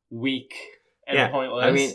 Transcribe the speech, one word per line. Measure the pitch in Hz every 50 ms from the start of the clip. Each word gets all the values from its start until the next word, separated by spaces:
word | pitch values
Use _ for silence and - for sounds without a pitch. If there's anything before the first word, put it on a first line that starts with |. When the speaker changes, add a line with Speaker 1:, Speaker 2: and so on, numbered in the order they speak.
| _ -
Speaker 1:
weak | 117 117 117 135 135 131 131 - - - - - - - _ _ _ _ _ -
and | 139 139
Speaker 2:
Yeah, | 127 117
Speaker 1:
pointless. | - 139 131 131 123 123 123
Speaker 2:
I | 127
mean, | 135 139 139 131 -